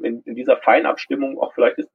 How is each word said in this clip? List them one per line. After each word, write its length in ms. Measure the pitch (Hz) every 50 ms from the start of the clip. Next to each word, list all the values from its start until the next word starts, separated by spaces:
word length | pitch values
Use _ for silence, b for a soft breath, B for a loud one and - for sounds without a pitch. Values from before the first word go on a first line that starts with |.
| -
in, 180 | - 117 120 -
in 120 | - 117
dieser 220 | - - - 127
Feinabstimmung 840 | - - - 117 - 339 - - - - - 139 139 139 135 - -
auch 140 | - - -
vielleicht 260 | - - - - -
ist 100 | - -